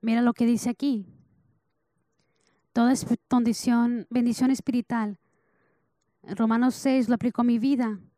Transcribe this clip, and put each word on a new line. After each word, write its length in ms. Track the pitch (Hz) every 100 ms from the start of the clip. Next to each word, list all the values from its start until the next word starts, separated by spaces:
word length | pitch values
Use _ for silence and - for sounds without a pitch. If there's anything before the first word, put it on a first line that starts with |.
Mira 200 | 226 233
lo 120 | 240
que 120 | 233 233
dice 240 | 240 247
aquí. 380 | 240 285 240 185 - _ _ _ _ _ _ _ _ _ _ _ _ _ _ _
Toda 180 | - 233
es-, 160 | 262 - 240 _
condición, 800 | 247 233 220 - 240 240 240 -
bendición 420 | 240 240 233 254
espiritual. 680 | 269 - 247 - 233 214 202 _ _ _ _ _ _ _ _ _ _
En 120 | - 202
Romanos 400 | 226 226 247 247
seis 320 | 277 262 226
lo 80 | 240
aplico 260 | 254 -
a 40 | 240
mi 140 | 233
vida. 400 | 254 277 233 208 -